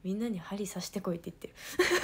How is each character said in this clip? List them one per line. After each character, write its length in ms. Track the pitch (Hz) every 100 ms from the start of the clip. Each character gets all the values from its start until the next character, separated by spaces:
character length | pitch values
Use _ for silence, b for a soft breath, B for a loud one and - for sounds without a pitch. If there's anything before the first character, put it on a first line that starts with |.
み 120 | 185
ん 40 | 202
な 100 | 233
に 100 | 190
針 300 | 160 202 202
刺 120 | 185
し 80 | -
て 100 | 202
こ 120 | 190
い 40 | 170
っ 40 |
て 100 | 175
言 60 | -
っ 0 |
て 120 | -
る。 60 | B B B 359 349